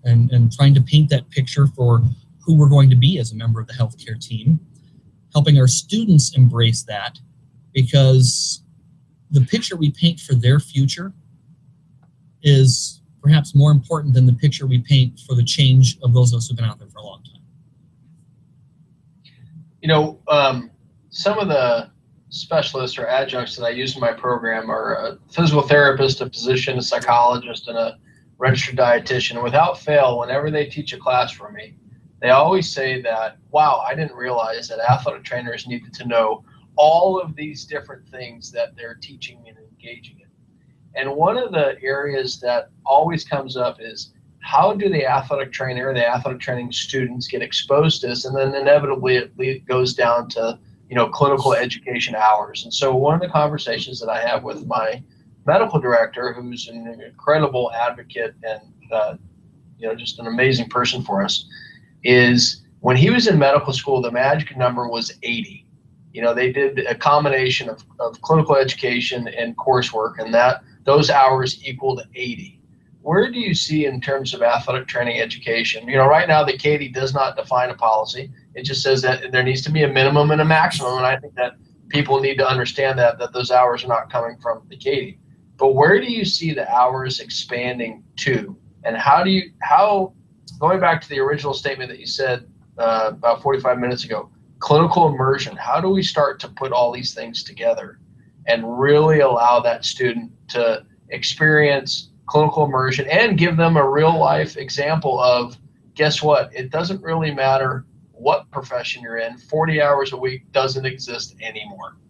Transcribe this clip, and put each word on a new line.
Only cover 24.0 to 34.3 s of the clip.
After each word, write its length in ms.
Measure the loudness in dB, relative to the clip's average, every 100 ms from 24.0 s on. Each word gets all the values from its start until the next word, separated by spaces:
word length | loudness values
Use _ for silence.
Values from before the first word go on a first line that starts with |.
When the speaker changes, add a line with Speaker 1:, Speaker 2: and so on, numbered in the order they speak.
Speaker 2:
my 120 | -4
program 560 | -4 -4 -4 -4 -6 -6
are 240 | -6 -4
a 240 | -6 -8 -12 _
physical 320 | 0 2 2
therapist, 580 | 4 6 6 4 0 0
a 80 | -8
physician, 480 | -6 -2 -2 -2 -4
a 40 |
psychologist, 840 | -4 -4 2 4 4 0 -8 -14 -8
and 80 | -4
a 220 | -6 -6 _ _ _ _
registered 380 | 0 0 -2 0
dietitian. 680 | 2 2 0 -4 -4 -6
Without 360 | 0 2 2 -2
fail, 400 | 0 2 2 0
whenever 320 | -4 -4 -2
they 160 | -4 -4
teach 260 | -8 -12
a 40 | -8
class 340 | -2 0 -2
for 200 | -8 -18
me, 240 | -18 -20 -20 _ -20 _ _
they 80 | 4
always 420 | 4 6 2 -2
say 300 | -6 -4 -4
that, 360 | -4 -4 -6 -10 _
"Wow, 340 | 2 2 0 -2
I 80 | -6
didn't 200 | -8 -8
realize 520 | -6